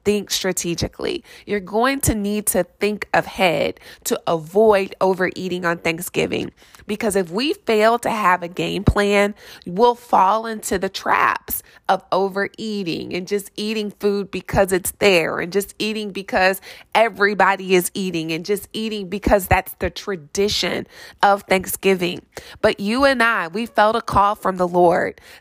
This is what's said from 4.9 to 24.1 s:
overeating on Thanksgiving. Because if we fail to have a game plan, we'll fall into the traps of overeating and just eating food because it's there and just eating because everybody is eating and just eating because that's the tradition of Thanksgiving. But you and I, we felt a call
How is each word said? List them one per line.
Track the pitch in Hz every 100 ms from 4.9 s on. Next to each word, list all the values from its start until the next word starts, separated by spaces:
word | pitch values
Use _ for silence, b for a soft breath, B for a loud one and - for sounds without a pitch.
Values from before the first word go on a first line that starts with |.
| -
overeating | 190 180 180 - 185 180 175
on | 170
Thanksgiving. | 170 165 175 165 160 - - B B B -
Because | 208 226 196
if | 160
we | 190 285
fail | 403 - 220 220 233
to | 262
have | 214 185 180
a | 175
game | 180 170 175
plan, | 208 208 202 202 202 208 B B -
we'll | 175 240 233
fall | - 196 190 220 226
into | 220 - 185
the | 190
traps | - 214 185 113 - - - b b -
of | 190 -
overeating | 180 196 190 196 - 220 202 170 156 -
and | 180 185
just | 202 190 -
eating | 208 220 208
food | - 208 202 190
because | 185 - 214 190
it's | 185 - -
there | 208 175 156 160
and | 175
just | 190 196 -
eating | 214 214 208
because | 190 196 226 185 190 B B _ 208
everybody | 226 185 202 196 190 196 185 185
is | 180
eating | - 185 170 160
and | 160 -
just | 202 -
eating | 220 220 214 180
because | 202 - 208 180
that's | 185 -
the | - 185
tradition | - - 185 143 - 208 - 180 - - B B -
of | 202 202
Thanksgiving. | - 190 - - 190 190 175 - - B B -
But | 214 214
you | 202 247 277
and | 254
I, | 233 214 165
we | 185 233
felt | - 214 226
a |
call | -